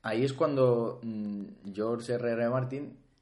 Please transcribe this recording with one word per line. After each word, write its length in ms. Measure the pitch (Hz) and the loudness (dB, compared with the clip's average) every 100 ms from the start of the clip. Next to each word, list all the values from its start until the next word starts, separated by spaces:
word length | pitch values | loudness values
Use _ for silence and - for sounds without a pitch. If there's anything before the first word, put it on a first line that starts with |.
ahí 200 | 110 113 | -2 0
es 80 | 135 | 0
cuando, 680 | 127 156 139 127 120 113 - | 2 2 6 6 6 2 -4
mm, 680 | 113 110 104 101 - - 101 | -6 -6 -6 -6 -8 -12 -10
George 380 | 95 110 117 113 | -2 -2 -2 -2
R 180 | 120 117 | -2 0
R 160 | 117 117 | 0 2
Martin, 460 | 127 127 139 143 - _ _ | 0 -2 -4 -8 -14 _ _